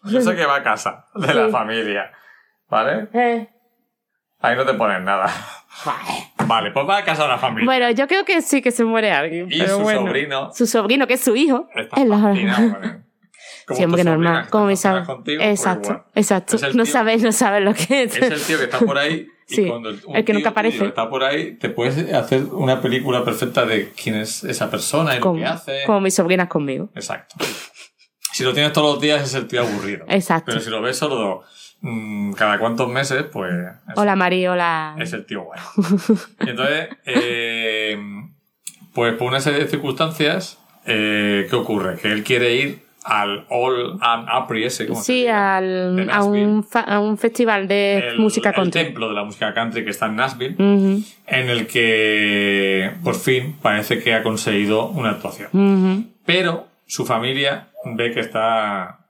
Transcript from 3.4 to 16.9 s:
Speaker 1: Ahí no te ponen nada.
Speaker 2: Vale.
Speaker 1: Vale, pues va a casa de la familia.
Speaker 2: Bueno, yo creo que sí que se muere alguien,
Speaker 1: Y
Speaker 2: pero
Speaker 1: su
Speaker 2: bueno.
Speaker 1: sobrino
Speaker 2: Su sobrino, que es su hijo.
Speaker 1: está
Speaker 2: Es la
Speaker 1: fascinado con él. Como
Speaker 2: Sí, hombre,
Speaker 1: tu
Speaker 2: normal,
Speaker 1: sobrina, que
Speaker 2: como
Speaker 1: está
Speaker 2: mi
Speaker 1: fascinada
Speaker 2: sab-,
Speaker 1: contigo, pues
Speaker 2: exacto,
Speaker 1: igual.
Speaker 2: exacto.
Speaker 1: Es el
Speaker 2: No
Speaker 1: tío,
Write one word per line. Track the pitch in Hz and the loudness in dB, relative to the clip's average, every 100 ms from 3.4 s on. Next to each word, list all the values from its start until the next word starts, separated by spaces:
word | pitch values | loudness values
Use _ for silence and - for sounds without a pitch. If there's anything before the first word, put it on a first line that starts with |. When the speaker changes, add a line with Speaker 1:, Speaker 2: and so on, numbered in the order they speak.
| 214 _ _ _ _ _ _ _ _ _ | -6 _ _ _ _ _ _ _ _ _
Speaker 1:
Ahí | 120 123 | -2 0
no | 131 | 0
te | |
ponen | 110 110 95 | 2 0 0
nada. | 90 98 98 - - - _ - - | -2 0 0 -2 -12 -18 _ -12 -8
Speaker 2:
Vale. | 120 - - - - - | -6 -6 -8 -8 -6 0
Speaker 1:
Vale, | 113 - | 0 0
pues | 139 143 | -2 0
va | 202 | 0
a | |
casa | 196 151 | 0 0
de | 147 | 0
la | 120 | 2
familia. | 131 110 | 0 0
Speaker 2:
Bueno, | 240 262 240 | 2 2 2
yo | 233 285 | 2 2
creo | 381 392 | 0 2
que | 349 | 0
sí | - 277 | 2 2
que | 247 | 2
se | 240 | 0
muere | 226 226 214 | 0 2 2
alguien, | 151 156 165 180 | 2 0 -4 -4
Speaker 1:
Y | 160 | 0
Speaker 2:
pero | 190 196 | 2 2
Speaker 1:
su | |
Speaker 2:
bueno. | 208 214 | 2 2
Speaker 1:
sobrino | 190 139 147 135 - | 0 -2 -2 -4 -6
Speaker 2:
Su | - 226 | -2 2
sobrino, | 233 208 269 262 | 2 2 2 2
que | |
es | 254 | 2
su | 262 | 2
hijo. | 226 311 254 - | 4 4 2 0
Speaker 1:
está | - - - | -8 -2 2
Speaker 2:
Es | 262 | 4
la | 208 | 6
Speaker 1:
fascinado | 214 196 190 190 226 | 4 4 2 4 2
con | 202 | 2
él. | 208 - _ _ _ _ - - - | -8 -10 _ _ _ _ -20 -20 -8
Como | 127 | 0
Speaker 2:
Sí, | |
hombre, | 170 175 | 2 4
Speaker 1:
tu | 175 | 4
Speaker 2:
normal, | 160 170 | 4 2
Speaker 1:
sobrina, | 165 | 0
que | - | 0
Speaker 2:
como | 214 208 | 2 2
Speaker 1:
está | 196 196 | 2 2
Speaker 2:
mi | 185 | 0
Speaker 1:
fascinada | |
Speaker 2:
sab-, | 175 127 | -2 -8
Speaker 1:
contigo, | - 151 | -4 0
pues | 214 202 | 2 2
Speaker 2:
exacto, | 196 180 202 | 0 -2 -4
Speaker 1:
igual. | 220 _ | -6 _
Speaker 2:
exacto. | - 208 196 180 226 | 0 2 2 0 -2
Speaker 1:
Es | |
el | 139 240 | 0 0
Speaker 2:
No | |
Speaker 1:
tío, | 226 | 2